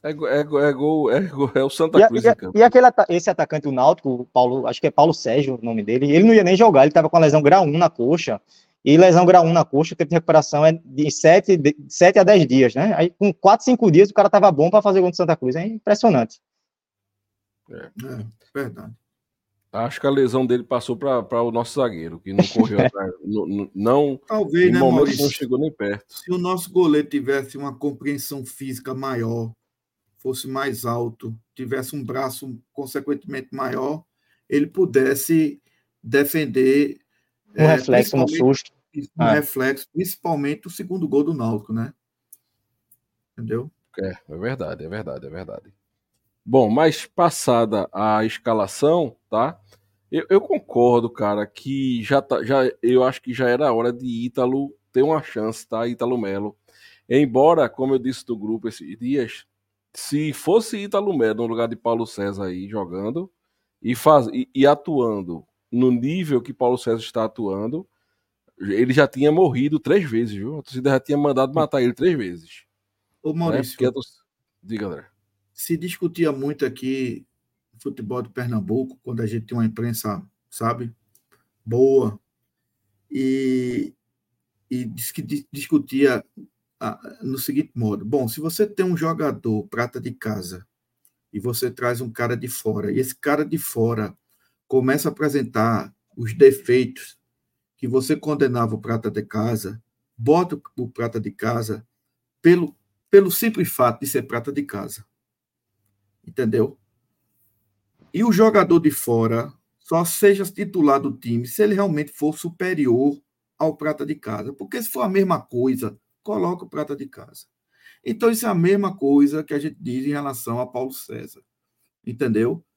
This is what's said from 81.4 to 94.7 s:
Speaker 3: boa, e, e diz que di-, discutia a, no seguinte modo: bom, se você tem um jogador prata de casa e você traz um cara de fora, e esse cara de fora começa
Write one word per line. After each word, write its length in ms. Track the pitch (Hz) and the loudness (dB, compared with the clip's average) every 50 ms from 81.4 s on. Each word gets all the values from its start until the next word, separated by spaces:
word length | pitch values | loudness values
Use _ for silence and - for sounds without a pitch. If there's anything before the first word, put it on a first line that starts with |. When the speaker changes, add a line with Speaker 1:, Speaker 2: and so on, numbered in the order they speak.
| _ _ _ _ _ | _ _ _ _ _
Speaker 3:
boa, 540 | 110 113 123 131 135 135 135 120 110 107 - _ _ _ _ _ _ _ _ _ _ _ _ _ _ _ _ _ _ | -4 2 2 4 4 4 2 2 0 -6 -8 _ _ _ _ _ _ _ _ _ _ _ _ _ _ _ _ _ _
e, 840 | - 131 135 131 131 135 131 131 127 127 127 123 123 - - - _ _ _ _ _ _ _ _ _ _ _ _ _ _ _ _ | -6 -4 -2 0 0 0 0 0 0 0 -2 -4 -4 -6 -6 -8 _ _ _ _ _ _ _ _ _ _ _ _ _ _ _ _
e 140 | 127 127 123 | -8 -8 -8
diz 260 | 110 113 117 117 - | -8 -10 -12 -12 -10
que 120 | - - | -10 -12
di-, 240 | 139 113 147 143 - _ | -10 -8 -10 -10 -10 _
discutia 720 | - 143 143 - 165 147 - - 131 135 143 135 123 107 - _ _ - - _ _ _ _ _ _ _ | -14 -14 -4 -2 -2 -2 -2 -2 0 2 2 2 2 0 -6 _ _ -20 -20 _ _ _ _ _ _ _
a, 400 | - 110 - - - - - _ | -10 -10 -10 -12 -18 -20 -20 _
no 160 | - 139 131 131 | -10 -10 -8 -8
seguinte 340 | - - 131 143 151 - _ | -8 -4 -4 -4 -4 -4 _
modo: 300 | 120 113 107 101 104 101 | -4 -2 -2 -2 -4 -4
bom, 240 | 107 139 143 123 113 | -4 -2 -2 -2 -4
se 120 | - 151 | -6 -8
você 260 | 151 165 165 - 214 | -8 -8 -2 -2 -2
tem 180 | 208 208 - 185 | -2 -2 -4 -2
um 120 | 185 175 | -2 -2
jogador 720 | - 160 165 165 156 156 143 120 110 - 113 107 107 104 - | -2 -2 -4 -4 -2 -4 -4 -6 -6 -4 -4 -4 -4 -4 -8
prata 320 | - 120 120 120 - 123 | -6 -6 -6 -6 -8 -12
de 120 | 117 - | -12 -12
casa 540 | - _ - 110 107 101 90 87 92 90 101 _ _ _ _ _ _ _ _ _ _ _ _ _ | -14 _ -10 -8 -8 -8 -10 -14 -16 -18 -20 _ _ _ _ _ _ _ _ _ _ _ _ _
e 60 | - 104 | -12 -8
você 300 | 95 123 117 - 131 120 | -6 -6 -4 -4 -6 -6
traz 300 | 120 - 123 123 123 120 | -6 -4 -4 -4 -4 -4
um 100 | 131 117 | -8 -10
cara 260 | 113 - 120 117 120 | -6 -6 -4 -4 -4
de 120 | 110 - 120 | -6 -8 -10
fora, 440 | - - - 110 107 101 - 110 | -12 -8 -6 -6 -6 -4 -6 -4
e 60 | - 127 | -2 -2
esse 160 | 131 131 - | -4 -4 -8
cara 300 | _ - 147 147 151 151 | _ -2 -2 -2 -2 -2
de 120 | 151 160 - | -4 -6 -8
fora 580 | - - - 117 113 117 117 110 107 92 - _ _ _ _ _ _ _ _ _ _ | -8 -8 -4 -2 -2 -2 -2 -4 -6 -8 -10 _ _ _ _ _ _ _ _ _ _
começa 400 | _ | _